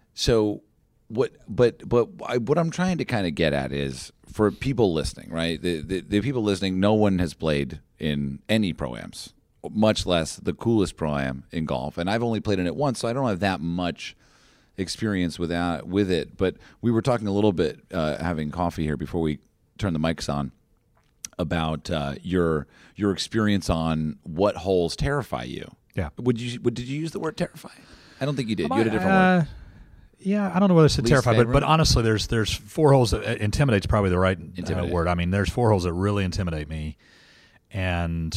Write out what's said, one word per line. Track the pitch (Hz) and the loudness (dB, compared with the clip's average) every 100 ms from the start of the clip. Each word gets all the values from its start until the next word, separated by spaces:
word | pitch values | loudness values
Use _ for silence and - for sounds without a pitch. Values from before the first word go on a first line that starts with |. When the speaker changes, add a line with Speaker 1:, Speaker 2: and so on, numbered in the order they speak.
| _ | _
Speaker 1:
So | - - 117 107 104 - _ _ _ _ | -4 2 2 2 -2 -10 _ _ _ _
what, | 113 123 - - | -2 -2 -4 -8
but, | 95 120 - - | 2 2 2 0
but | 123 107 90 - | 0 0 -4 -4
I, | 123 | -2
what | 113 151 | 0 0
I'm | 165 | 0
trying | - 185 175 | 0 -2 -2
to | - | -2
kinda | 120 92 | -2 -2
get | 71 80 | 0 0
at | 71 67 | 0 -2
is | 69 69 65 - - - | -4 -4 -6 -14 -20 -12
for | - 104 | 0 0
people | 98 131 127 104 | 0 -2 2 2
listening, | 80 67 - - | 2 -2 -6 -10
right? | 82 82 80 | -4 -4 -2
The, | 90 82 | -2 -4
the, | 76 95 | -4 -6
the | 76 101 | -2 -2
people | 117 127 | 0 0
listening, | 104 95 95 92 | 0 0 0 2
no | 101 | 2
one | 110 104 92 | 4 4 2
has | 87 | 0
played | - 80 73 69 76 - _ | -2 0 0 -2 -8 -18 _
in | 78 73 71 69 - | -4 -2 -4 -6 -2
any | 110 101 | 0 0
pro-ams, | 78 69 58 - - - - _ _ - | -2 -8 -8 -14 -16 -18 -20 _ _ -8
much | 110 107 107 - | 2 2 2 0
less | 87 78 - | 0 0 -4
the | - | -6
coolest | 82 113 113 87 - | -4 0 2 0 -2
pro-am | 78 73 67 67 - | -4 -2 -4 -6 -8
in | 82 78 | -6 -4
golf. | 67 69 - | -4 -6 -6
And | 87 | -4
I've | 113 | -2
only | 117 110 | -2 -2
played | - 98 | 0 0
in | 90 | -2
it | 95 | -2
once, | 143 120 | -2 -2
so | 117 | -4
I | |
don't | 123 131 | -2 -2
have | 92 | 0
that | 98 92 | -2 -2
much | 82 87 87 80 - - _ _ _ _ _ - | -2 -2 -4 -6 -12 -16 _ _ _ _ _ -8
experience | 92 - 113 98 87 - | -8 -4 -2 0 -2 -2
without, | 85 85 87 80 - | -4 -2 -2 -4 -2
with | 95 98 | 0 2
it. | 87 - - | 0 -2 -2
But | 92 - - - | -2 -2 -12 -4
we | 117 | 0
were | 113 | 0
talking | 123 120 107 | 2 0 0
a | |
little | 101 107 | 2 2
bit, | 87 82 - _ | 2 0 -2 _
uh, | 87 78 73 | -4 -2 -2
having | 82 80 76 | -4 -4 -4
coffee | 76 87 - | -4 -4 -2
here | 78 71 | -4 -4
before | 76 87 | -4 -2
we | 80 73 - _ _ - | -2 -4 -10 _ _ -6
turned | 104 82 | -2 0
the | |
mics | 80 82 - | -2 -2 -4
on, | 73 67 - _ _ _ _ _ _ - - | -4 -4 -8 _ _ _ _ _ _ -14 -6
about, | 85 87 80 76 - | -4 -2 -2 -4 -4
uh, | 85 71 69 | -4 -4 -6
your, | 90 90 85 78 69 _ - - | -2 2 2 0 -2 _ -20 -4
your | 101 | -2
experience | 92 - 113 104 101 - | -2 -4 -2 0 0 0
on | 82 80 80 78 - | 0 0 0 -2 -6
what | - 80 101 80 | -10 0 0 0
holes | 87 92 85 - | 0 2 0 -2
terrify | 139 143 117 62 | -2 -2 -4 -8
you. | 60 64 - - _ - | -8 -10 -14 -18 _ -8
Speaker 2:
Yeah. | 80 - | -8 -2
Speaker 1:
Would | 123 117 | -2 0
you, | 120 120 | -4 -4
would, | 117 | -4
did | 117 123 | -4 -6
you | 143 | -6
use | 160 | -6
the | - | -6
word | 160 - | -8 -6
terrify? | 170 - - - - - - - | -6 -8 -20 -20 -20 -20 -20 -6
I | 135 | -4
don't | 139 | -4
think | 113 | -2
you | 104 | -2
did. | 80 | 0
Speaker 2:
Am | - | 0
Speaker 1:
You | |
had | 110 | 0
a | |
Speaker 2:
I, | |
Speaker 1:
different | 110 185 | 0 2
word. | 190 185 180 | 4 4 4
Speaker 2:
uh, | 151 - - - - - - _ | 0 -4 -18 -20 -20 -20 -20 _
yeah, | 190 208 202 | -4 -2 0
I | 175 | 2
don't | 202 | 6
know | 170 | 8
whether | 151 | 8
it's | - | 6
Speaker 1:
Least | 117 | 4
Speaker 2:
terrify, | 135 123 | 4 6
but, | 113 | 4
Speaker 1:
favorite? | 117 | 4
Speaker 2:
but | 135 | 4
honestly, | 143 160 156 123 | 4 4 6 4
there's, | 113 110 - | 4 2 0
there's | 117 107 | 0 0
four | - - - 151 | -4 -6 2 6
holes | 135 117 | 8 6
that, | - - | 2 -2
uh, | 117 | -2
intimidate's | 104 - 143 104 - | 0 2 4 4 4
probably | 110 98 | 2 4
the | 90 | 4
right, | 92 92 | 4 2
uh, | 82 90 | -4 -8
Speaker 1:
Intimidate. | 82 90 87 | -4 -2 0
Speaker 2:
word. | 87 82 | 0 0
I | 87 | 0
mean, | 87 | 0
there's | 98 95 | 0 0
four | - 120 | 2 4
holes | 101 | 4
that | 87 | 2
really | 85 98 101 | 0 0 0
intimidate | 92 87 90 80 73 | -2 -2 -4 -4 -6
me, | 78 76 - _ _ - - _ _ _ | -8 -8 -10 _ _ -20 -20 _ _ _
and, | 98 92 87 85 82 82 | -4 -2 0 -2 -2 -4